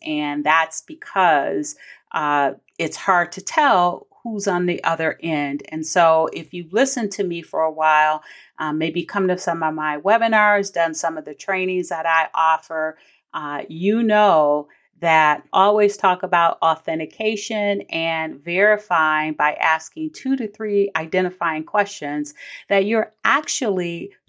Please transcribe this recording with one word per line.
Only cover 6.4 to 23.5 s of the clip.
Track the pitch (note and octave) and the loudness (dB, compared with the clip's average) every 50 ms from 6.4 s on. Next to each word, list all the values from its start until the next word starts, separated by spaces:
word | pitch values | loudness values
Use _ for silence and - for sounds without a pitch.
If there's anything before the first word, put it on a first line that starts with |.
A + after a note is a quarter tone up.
| D#3+ - - | -12 -12 -12
you've | F3 E3+ D#3+ F3+ | -12 -10 -4 0
listened | A3 C4+ C4+ - B3+ A3+ G3+ - | 0 0 0 0 -4 -6 -6 -4
to | - F#3+ | -4 -4
me | F3+ E3+ E3 D#3 | -4 -4 -6 -8
for | - - D#3 | -8 -4 -2
a | D#3+ D#3+ | -2 -2
while, | D3+ D#3 D#3 D#3 D#3 D3+ D3+ D3+ D#3 D3+ - - - - - _ _ - | 0 0 2 4 4 4 4 4 2 -2 -6 -12 -20 -20 -20 _ _ -8
um, | D#3 D3+ D3+ D#3 | -6 -4 -2 -2
maybe | D#3+ E3 D#3+ F3 E3+ | -2 -4 -4 -6 -6
come | - - G3+ F#3+ F#3 | -4 -2 -2 0 0
to | F3+ | -2
some | F3+ - F3+ E3 E3+ E3 | -2 -4 -4 -4 -2 -2
of | D#3 D#3 | -4 -4
my | D#3 D#3 D#3 D3 D3 | -4 -4 -6 -4 -2
webinars, | D#3 G3 A3 A3+ A3+ A3+ A3 G#3+ G#3 G#3 G#3 G3+ G3 G3 - | 0 2 2 2 2 2 2 4 4 4 4 2 0 -2 -2
done | E3+ E3+ E3 D#3 | -2 -2 -2 -2
some | - - E3 D#3+ D#3+ | -4 -6 -6 -6 -6
of | D3 | -10
the | D#3+ D3+ | -12 -14
trainings | - - - F#3+ F#3 F#3 F#3 F#3 F#3 F3+ - | -12 -8 -6 -4 -2 -2 -2 -2 -2 -4 -4
that | F3 D#3+ D#3+ | -6 -4 -2
I | E3 E3 D#3+ D#3+ - - | 0 2 2 2 0 0
offer, | - D#3+ D#3+ D#3+ D#3+ - - E3 D#3+ D#3 D#3+ D#3 _ _ _ _ _ _ _ - | 0 2 2 2 0 -2 -6 -6 -4 -4 -6 -6 _ _ _ _ _ _ _ -12
uh, | D#3+ D3+ D3 D3 C#3+ - - | -10 -8 -8 -8 -8 -10 -10
you | E3 D#3+ F3+ G3+ A3 A#3 A#3 | -8 -4 0 0 2 2 2
know | G#3+ G#3+ G#3+ G#3+ G3+ F3 D#3 D3+ D3 D3 D3 D3 - _ _ _ _ _ - | 2 4 4 6 6 6 4 4 4 2 0 -2 -6 _ _ _ _ _ -4
that | E3+ E3 D#3+ D#3 D#3 D3+ D3+ - - _ - | 0 4 6 6 6 6 4 0 -2 _ 2
always | F#3 F#3+ G#3 G#3 G#3+ G#3 G3+ G3+ - | 4 4 6 6 4 4 2 2 2
talk | - F#3+ F3+ F3+ - | 2 2 2 2 -2
about | F3 F3 E3+ E3+ E3 - - - | 0 2 4 4 2 2 2 2
authentication | E3 D#3+ - - - D#3+ D#3+ D#3 D#3 - - A3 G#3+ A3+ G3+ - - A3+ G#3+ G#3 G3+ G3+ - - - | 0 0 0 -2 -6 -6 -6 -6 -8 -8 -6 -4 -2 -2 -4 -6 -6 -4 -2 0 0 -2 -2 -4 -6
and | - E3 E3 E3 E3 D#3+ D#3+ D#3 D#3 C#3+ - | -6 -4 -4 -2 -4 -4 -4 -6 -10 -12 -8
verifying | E3+ F3 F#3 G3+ G#3+ G#3+ G#3 G#3 - F3 D#3+ D#3 D#3 D#3 D3+ D#3 D#3 D3+ | -4 0 2 4 4 4 2 0 0 0 2 2 2 2 0 -2 -2 -2
by | D#3 D3 D3+ D3+ | 0 0 0 0
asking | - - D#3+ D#3+ D#3+ - - - D#3+ D#3 D#3 - | 0 0 0 0 0 -2 -8 -12 -10 -10 -10 -10
two | - - C4 C4+ | -8 -4 -4 -2
to | C4+ A#3 G3+ | -2 -4 -6
three | - - A3 G#3+ G3+ G3+ G3 G3+ F#3+ | -8 -8 -6 -2 0 0 0 0 -2
identifying | E3 D#3+ D#3+ F3+ F#3 F#3 F3+ F3+ - F3+ E3 D#3 D#3 D#3 | -6 -6 -2 -2 0 0 -2 -4 -4 -4 -4 -4 -4 -6
questions | - - G#3 G3 G3 - - D#3 C#3+ D3 D3 D3 D3 - - - - - - - - | -4 0 -2 -2 -2 -4 -10 -8 -6 -6 -6 -6 -8 -10 -18 -20 -20 -20 -12 -4 0
that | G3+ G3 G3 | 2 2 2
you're | G#3 A3+ A3 A3 - _ _ - | 2 2 0 0 -2 _ _ -2
actually | G#3 B3 D4+ D4+ - | 0 0 0 -2 -4